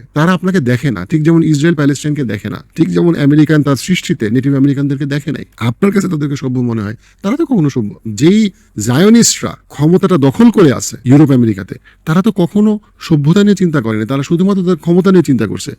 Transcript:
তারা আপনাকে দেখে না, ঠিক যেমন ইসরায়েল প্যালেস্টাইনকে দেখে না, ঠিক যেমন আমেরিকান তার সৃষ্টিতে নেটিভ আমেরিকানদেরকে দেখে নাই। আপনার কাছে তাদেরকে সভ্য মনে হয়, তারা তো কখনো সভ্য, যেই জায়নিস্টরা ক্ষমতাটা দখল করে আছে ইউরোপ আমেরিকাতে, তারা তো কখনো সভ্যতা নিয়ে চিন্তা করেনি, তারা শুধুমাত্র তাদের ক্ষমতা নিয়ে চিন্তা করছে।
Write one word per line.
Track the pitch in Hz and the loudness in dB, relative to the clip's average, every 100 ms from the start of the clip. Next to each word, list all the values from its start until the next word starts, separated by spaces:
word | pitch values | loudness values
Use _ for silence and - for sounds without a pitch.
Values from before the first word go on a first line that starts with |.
| - | -8
তারা | 147 160 | -2 0
আপনাকে | 185 185 185 | 0 -2 -2
দেখে | 123 123 147 | 0 -2 -2
না, | 98 90 | -6 -4
ঠিক | 156 | -2
যেমন | 151 165 | 2 2
ইসরায়েল | 160 147 160 | 2 0 0
প্যালেস্টাইনকে | 160 143 139 151 147 | 0 0 -2 -4 -4
দেখে | 123 107 101 | -4 -6 -8
না, | 90 - - | -10 -10 -4
ঠিক | 180 | -2
যেমন | 175 170 | 0 0
আমেরিকান | 160 139 151 151 151 | 2 2 2 4 2
তার | 143 135 | 0 -2
সৃষ্টিতে | - 180 - 160 107 | -2 -4 -4 -4 -2
নেটিভ | 123 135 | -2 0
আমেরিকানদেরকে | 139 139 139 143 139 143 | 0 0 0 -4 -4 -4
দেখে | 143 147 | -6 -6
নাই। | 123 - - | -10 -10 -8
আপনার | 117 120 202 | -6 -2 -2
কাছে | 196 190 | -2 -2
তাদেরকে | 156 147 143 | -4 -4 -6
সভ্য | 131 127 | -4 -4
মনে | 123 113 | -4 -4
হয়, | 101 117 _ _ | -6 -10 _ _
তারা | 196 294 | -6 -4
তো | 330 | 0
কখনো | 233 147 | 0 0
সভ্য, | 131 104 - 113 | -2 -6 -8 -12
যেই | 104 151 208 214 - _ - | 0 2 4 0 -4 _ -10
জায়নিস্টরা | 107 123 202 233 208 - 110 - _ | -2 2 4 4 4 -2 -8 -10 _
ক্ষমতাটা | - 151 180 190 180 | -2 2 2 2 2
দখল | 135 - 233 | 2 4 4
করে | 214 160 | 4 2
আছে | 101 - - | 2 -6 -6
ইউরোপ | 127 143 151 | 2 4 4
আমেরিকাতে, | 131 113 98 95 - _ _ | 4 2 -2 -8 -14 _ _
তারা | - 160 | -4 0
তো | 202 | 0
কখনো | 196 175 202 214 208 _ - | 0 -2 0 0 -2 _ -12
সভ্যতা | - 156 143 190 | -2 0 2 2
নিয়ে | 208 | 2
চিন্তা | 196 180 151 | 2 0 -2
করেনি, | 113 110 110 | -2 -4 -2
তারা | 139 | -4
শুধুমাত্র | 139 170 190 196 | -2 0 0 0
তাদের | 180 170 | -2 -2
ক্ষমতা | 170 175 185 | 0 2 4
নিয়ে | 190 | 4
চিন্তা | 147 127 107 | 2 0 -2
করছে। | 98 - | -6 -12